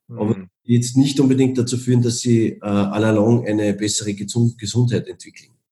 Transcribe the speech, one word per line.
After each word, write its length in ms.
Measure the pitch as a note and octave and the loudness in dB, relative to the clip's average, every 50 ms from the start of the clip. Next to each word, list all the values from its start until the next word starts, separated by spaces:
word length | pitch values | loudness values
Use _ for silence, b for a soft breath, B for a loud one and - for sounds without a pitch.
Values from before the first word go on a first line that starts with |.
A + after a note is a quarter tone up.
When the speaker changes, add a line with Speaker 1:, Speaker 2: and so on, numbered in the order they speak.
| _ - | _ -18
Speaker 1:
Mhm. 100 | A#2+ A2 | -10 -6
Speaker 2:
aber 160 | G#2+ G#2+ A2 G2 F#2 F#2 _ _ _ | -4 -2 -2 -4 -6 -12 _ _ _
die 80 | - A#2+ | 0 2
jetzt 220 | A#2+ A#2+ - - C3+ | 2 2 2 2 2
nicht 220 | C3+ - - - | 2 2 2 2
unbedingt 380 | C#3 C3 C3 B2+ C3 B2+ B2+ B2 | 2 2 4 2 2 2 2 -2
dazu 200 | A#2 A#2+ - A#2+ | -2 -2 -4 -4
führen, 240 | - B2+ B2+ B2 | -2 0 2 2
dass 180 | A#2 A#2+ A2 - | 2 0 -2 -2
sie, 380 | - B2 A#2 A2+ A2+ G2+ G2+ - | 0 2 2 2 2 0 -4 -6
äh, 20 | |
all 440 | - G#2 G2+ G2+ G2+ G2 G2+ G#2 A2 | -4 -2 0 0 0 0 0 0 0
along 420 | A2 A2 G#2 G#2 A2+ A#2+ A#2+ A#2+ G#2 | 2 2 2 4 4 2 2 2 -2
eine 260 | G#2+ G#2+ G#2+ G#2 G2+ | -2 0 0 -2 -2
bessere 400 | G2 G#2+ G2+ - - G#2 G#2 G2+ | -2 -4 -4 -4 -4 -4 -6 -6
Gesund-, 440 | G2+ G#2 G2+ - A#2+ A#2+ A#2 A#2 - | -6 -8 -6 -2 0 0 0 -2 -4
Gesundheit 500 | - G2+ - A#2 B2 A#2+ A2 F2+ - - | -8 -4 0 0 0 0 0 -2 -4 -6
entwickeln. 460 | F2+ - - - - - - _ _ _ _ _ | -12 -16 -20 -20 -20 -20 -20 _ _ _ _ _